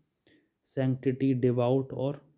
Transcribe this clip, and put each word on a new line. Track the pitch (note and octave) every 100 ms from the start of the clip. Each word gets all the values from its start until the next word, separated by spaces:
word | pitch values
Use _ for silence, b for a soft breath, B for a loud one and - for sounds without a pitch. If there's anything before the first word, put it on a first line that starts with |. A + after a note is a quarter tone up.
| _ _ b b b b _
सैंक्टिटी, | - C3 C3 C#3 B2+ C3+
डिवाउट | B2+ B2 B2 A#2+ C3+ C3+
और | - C3 D3 -